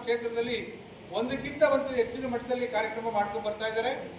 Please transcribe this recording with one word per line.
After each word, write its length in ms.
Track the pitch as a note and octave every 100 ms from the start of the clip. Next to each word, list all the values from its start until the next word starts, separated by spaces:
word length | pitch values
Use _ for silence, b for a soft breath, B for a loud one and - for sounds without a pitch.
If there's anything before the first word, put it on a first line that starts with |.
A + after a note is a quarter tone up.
ಕ್ಷೇತ್ರದಲ್ಲಿ 560 | A#3 A#3 A3+ A#3 A#3+ A3 F3+ - - - - F#3+
ಒಂದಕ್ಕಿಂತ 440 | B3+ C4+ C4+ -
ಒಂದು 280 | D4+ C4+ - B3+
ಹೆಚ್ಚಿನ 260 | A#3 C4 B3+
ಮಟ್ಟದಲ್ಲಿ 360 | A#3+ A#3 B3 A#3 G#3+
ಕಾರ್ಯಕ್ರಮ 300 | A3 A3 A3+ G#3
ಮಾಡ್ಕೊಂಡು 280 | G#3 A3 G#3+
ಬರ್ತಾ 180 | G#3+ A3
ಇದ್ದಾರೆ. 220 | A3 B3 C#4 -